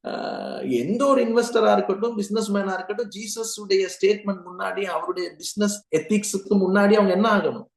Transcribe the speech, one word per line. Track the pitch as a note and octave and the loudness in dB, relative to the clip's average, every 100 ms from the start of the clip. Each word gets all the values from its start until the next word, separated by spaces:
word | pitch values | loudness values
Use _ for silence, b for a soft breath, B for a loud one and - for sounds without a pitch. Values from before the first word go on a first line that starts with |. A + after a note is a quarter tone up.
ஆஹ், | A1+ G#1 G1+ G1+ G1+ C2 - | -8 -8 -6 -6 -8 -8 -2
எந்த | A#2+ C#3 A3+ C#4 | -2 0 0 4
ஒரு | C4 | 4
இன்வெஸ்டரா | A3+ A3+ A3+ A#3 G#3+ | 4 2 2 2 4
இருக்கட்டும், | G3+ - G3 A#3 A3 | 4 2 -2 -2 -4
பிசினஸ் | G3+ G#3+ G3+ | -2 -2 0
மேனா | G3+ G3 | -2 -2
இருக்கட்டும், | F#3 F#3 G#3 G#3+ | -4 -6 -6 -6
ஜீசஸ் | G3 A3 A3+ A3 - | -8 -10 -8 -8 -8
உடைய | G3+ G3 F#3 | 0 0 0
ஸ்டேட்மெண்ட் | - G3 G3+ G3+ F#3+ | 0 0 2 -2 -6
முன்னாடி, | F3 F3+ F#3+ F#3 | -8 -8 -6 -4
அவருடைய | G3 D#3 F3+ F3+ F3 - | -4 -4 -4 -6 -6 -8
பிசினஸ் | - - G#3 - _ | -10 -2 -2 -2 _
எத்திக்ஸுக்கு | D#3 D#3 G#3+ - G3 - | -2 2 0 0 -6 0
முன்னாடி | G3+ F#3 G3+ G3+ | 2 4 4 6
அவங்க | G#3+ G3 | 6 4
என்ன | F#3 A3 | 4 4
ஆகணும்? | G3+ D#3+ A#2 - | 2 0 -4 -12